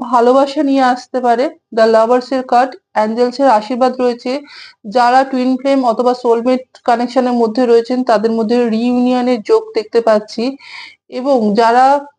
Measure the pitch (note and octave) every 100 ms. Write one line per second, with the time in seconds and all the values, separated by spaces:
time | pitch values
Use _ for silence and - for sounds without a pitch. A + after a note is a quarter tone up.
0 | A#3+ B3 A#3+ C4 C#4 C#4 C#4 C4+ B3+ B3+
1 | - B3+ A#3+ A#3 D#4 - - A3 A3+ A3
2 | A3+ B3 B3+ C4 B3+ A#3+ C4 - _ G#3+
3 | G#3+ A3+ B3 B3 C4+ G#3+ G#3+ A#3+ B3+ B3+
4 | B3 A#3+ B3 C#4 D4 - - _ G#3+ B3
5 | A#3+ C4 C4+ C4 B3+ B3+ C4+ C#4 B3 A3
6 | A#3+ B3 A#3+ A#3 A#3+ B3+ - - - A#3
7 | A#3+ C4 B3 A#3+ A3+ A#3 A#3+ A#3 A#3 B3+
8 | B3+ G#3 A3+ A3+ A3 A#3+ A#3+ A3 A#3+ B3
9 | B3 B3+ B3 A#3+ G3+ A3 - A3+ G#3 A3+
10 | A3+ G#3+ G#3+ - B3 C#4 - - - _
11 | - B3 C4 C4 G#3+ G#3 A3+ A#3+ C4+ C#4+
12 | C#4+